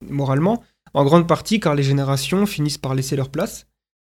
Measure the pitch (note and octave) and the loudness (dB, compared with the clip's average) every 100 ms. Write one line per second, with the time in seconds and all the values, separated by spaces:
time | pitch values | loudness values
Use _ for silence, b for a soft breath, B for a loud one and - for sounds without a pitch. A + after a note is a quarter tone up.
0 | - C#3 C3+ C#3 F3+ A#3 b b b C#3+ | -8 -4 -2 0 0 -2 b b b 0
1 | C#3 E3+ E3+ D3+ - A3 D#3+ C#3+ C3+ C#3 | 4 4 4 0 0 0 2 0 0 0
2 | C3+ C3+ - F#3 G3+ - C#3+ C#3+ C3+ C3+ | 0 -2 0 0 0 -2 -4 -4 -4 -4
3 | C3 C#3 C3 D3+ G3 - - _ _ _ | -2 -4 -4 -4 -6 -8 -20 _ _ _
4 | _ | _